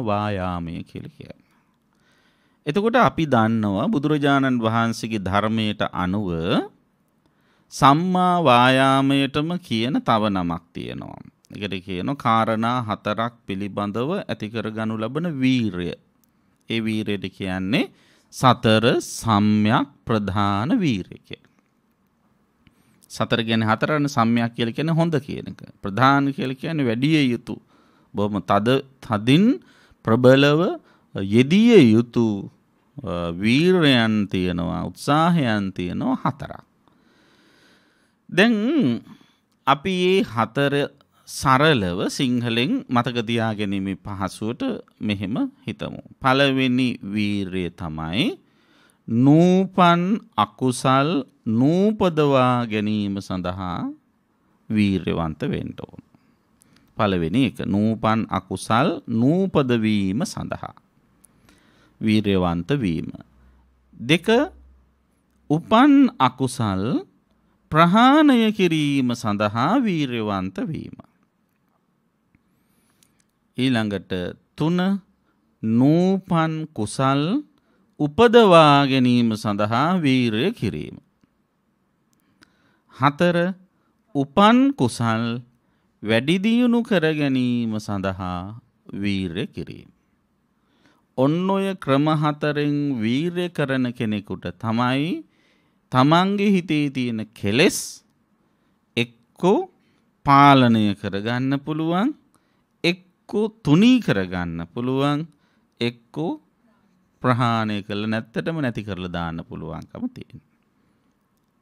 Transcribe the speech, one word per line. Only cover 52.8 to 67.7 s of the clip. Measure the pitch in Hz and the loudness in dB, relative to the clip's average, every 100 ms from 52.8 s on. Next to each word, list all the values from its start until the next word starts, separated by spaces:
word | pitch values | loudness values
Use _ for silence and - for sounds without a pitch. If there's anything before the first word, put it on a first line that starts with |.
| 104 107 101 98 | -2 -2 -2 -4
සඳහා | - 92 90 92 92 95 262 302 _ _ _ _ _ _ - | -6 -6 -6 -6 -6 -6 -8 -12 _ _ _ _ _ _ -4
වීරයවන්ත | 107 101 92 85 87 80 76 | 0 0 0 -2 -4 -4 -6
වෙන්න | - - - - | -6 -6 -8 -14
ඕන. | - - - _ _ _ _ _ _ _ _ - | -16 -18 -20 _ _ _ _ _ _ _ _ -2
පළවෙනි | 104 92 82 110 | 0 0 0 0
එක, | 123 - | 0 -2
නූපන් | - 101 107 110 110 110 - | -2 0 0 0 0 0 -2
අකුසල් | 92 - 95 - 113 165 - - | -6 -6 -8 -2 0 0 -2 -4
නූපදවීම | 113 127 180 196 160 131 120 110 104 95 107 | 0 2 2 0 0 0 0 0 0 0 -2
සඳහා | 190 - - - - - _ _ _ _ _ _ _ _ _ _ _ - | -6 -8 -10 -10 -12 -16 _ _ _ _ _ _ _ _ _ _ _ -6
වීරයවන්ත | 110 107 104 95 90 87 85 | 0 2 2 2 0 -2 -2
වීම. | 147 101 80 - - - _ _ _ _ _ _ - | -2 -2 -4 -6 -14 -20 _ _ _ _ _ _ -12
දෙක, | 117 165 220 233 330 - - _ _ _ _ _ _ _ - | -2 0 2 2 2 -6 -20 _ _ _ _ _ _ _ -4
උපන් | 156 - 220 285 277 262 - | -4 2 4 6 6 4 2
අකුසල් | 131 - 131 - 107 95 107 254 392 _ _ _ _ _ - | -2 0 -6 -2 -2 0 -2 -4 -6 _ _ _ _ _ -2